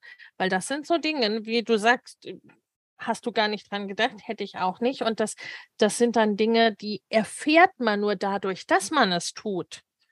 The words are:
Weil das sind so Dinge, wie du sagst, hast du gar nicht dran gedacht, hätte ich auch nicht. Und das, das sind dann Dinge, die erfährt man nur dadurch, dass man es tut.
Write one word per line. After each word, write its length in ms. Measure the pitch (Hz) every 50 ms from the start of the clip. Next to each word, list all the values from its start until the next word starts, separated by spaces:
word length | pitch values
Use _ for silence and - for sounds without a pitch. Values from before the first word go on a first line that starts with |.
| - - - - - - _ -
Weil 100 | - 185
das 200 | 190 185 - -
sind 180 | 269 302 277
so 120 | - 339 311
Dinge, 460 | 277 311 311 277 226 208 220 226 208
wie 200 | 220 226 233 214
du 120 | - 226
sagst, 520 | 202 208 233 254 247 - - - _ - - 185 - - - _ _ _ _ _ _ _ _ _ -
hast 280 | - 233 220 - -
du 60 | 240
gar 160 | 196 226 208 208
nicht 200 | 214 196 - _
dran 200 | 202 202 202 196
gedacht, 260 | 196 208 226 262 214 202
hätte 220 | - - 214 - 202
ich 140 | - - -
auch 200 | 185 185 185 -
nicht. 240 | 226 254 277 -
Und 160 | - 226 214 -
das, 160 | 214 - - - - - - - - _ _ -
das 200 | 220 202 - -
sind 160 | 240 240 214
dann 220 | 233 220 214 202
Dinge, 360 | 202 214 226 226 226 226 226 208
die 260 | - 208 208 214 - _ _
erfährt 640 | 208 220 208 - - - - 302 302 330 370 381 - -
man 200 | 247 214 208 202
nur 140 | 208 208 208
dadurch, 520 | 185 208 196 196 196 - 196 180 - -
dass 260 | - 320 381 - -
man 180 | 320 285 226 190
es 220 | 180 175 - -
tut. 500 | - - - 214 190 170 147 - - - _ _ _ _ _ _